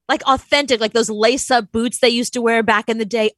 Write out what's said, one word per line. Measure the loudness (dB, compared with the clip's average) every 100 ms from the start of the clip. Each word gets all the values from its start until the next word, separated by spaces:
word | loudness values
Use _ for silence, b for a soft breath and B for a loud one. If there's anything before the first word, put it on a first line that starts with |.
| -4
Like | -2
authentic, | 0 0 0 -2 0 -2
like | 0
those | 0 -2
lace-up | 2 2 2 0 0 0
boots | -4 -4 0
they | 0
used | 0 -4
to | -2
wear | 0 2
back | 2 0 0
in | -4
the | -4
day. | -2 -2